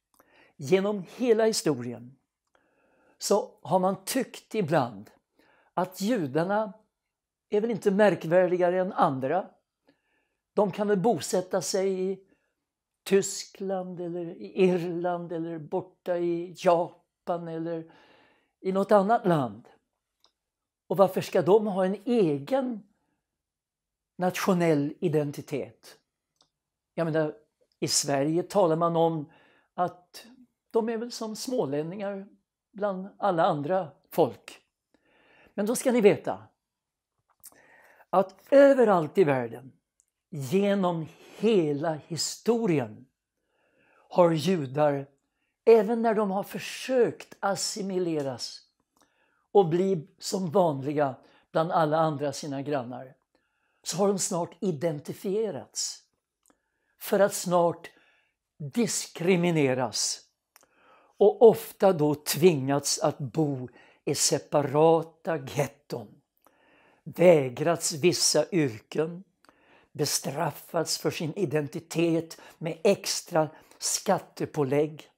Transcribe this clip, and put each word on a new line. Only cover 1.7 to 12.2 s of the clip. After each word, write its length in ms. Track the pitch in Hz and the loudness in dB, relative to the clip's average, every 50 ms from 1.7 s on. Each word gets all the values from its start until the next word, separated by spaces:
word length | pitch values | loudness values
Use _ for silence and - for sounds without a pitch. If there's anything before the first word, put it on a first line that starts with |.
| 147 123 120 120 120 110 117 123 131 _ _ _ _ _ _ _ _ _ _ _ _ _ _ _ _ _ _ _ _ - | -2 -2 -4 -10 -12 -12 -16 -20 -20 _ _ _ _ _ _ _ _ _ _ _ _ _ _ _ _ _ _ _ _ -8
så 320 | - - 208 208 - - - _ - | -2 0 0 0 0 -4 -12 _ -6
har 160 | 135 156 190 | 0 0 2
man 260 | 185 190 196 - - | 2 0 -2 -2 -6
tyckt 500 | - - 269 226 - - - - _ - | -6 -4 -4 -4 -6 -8 -20 -16 _ -6
ibland 560 | 220 202 139 160 160 127 120 117 95 107 - _ _ _ _ _ _ _ _ _ _ _ _ - | -4 -2 0 0 0 0 -2 -6 -14 -18 -20 _ _ _ _ _ _ _ _ _ _ _ _ -6
att 260 | - 180 185 - - | -6 -6 -6 -6 -6
judarna 720 | 190 202 254 226 160 135 123 151 170 185 202 214 220 208 190 - _ _ _ _ _ _ _ _ _ _ _ _ _ - | -2 -2 0 0 -2 -2 -2 -2 -2 0 0 -2 -2 -4 -8 -16 _ _ _ _ _ _ _ _ _ _ _ _ _ -4
är 100 | - 208 | -2 -2
väl 100 | 208 233 | 0 0
inte 200 | 233 170 - 208 | -2 0 0 0
märkvärdigare 880 | 190 196 214 208 170 160 - 160 165 185 185 175 180 175 180 175 180 185 | 4 4 4 4 4 2 -2 2 2 4 4 4 2 2 2 2 2 0
än 120 | 185 185 - | -2 -2 0
andra. 540 | - 240 170 139 131 127 135 151 185 - - _ _ _ _ _ _ _ _ _ _ _ _ _ _ _ _ _ _ _ _ - | 0 0 0 0 -2 -4 -2 -2 -2 -4 -6 _ _ _ _ _ _ _ _ _ _ _ _ _ _ _ _ _ _ _ _ -2
De 180 | - 214 202 - | -2 0 0 0
kan 160 | - 208 202 | -4 -2 0
väl 100 | 208 196 | 0 2
bosätta 640 | 170 240 233 151 - - - 185 185 185 - 190 - | 2 0 0 0 -2 -4 -4 -4 -4 -2 -4 -6 -4
sig 480 | - - 196 190 196 190 185 185 190 | -2 -2 -2 -2 -2 -2 -2 -4 -4
i 100 | 190 190 | -6 -8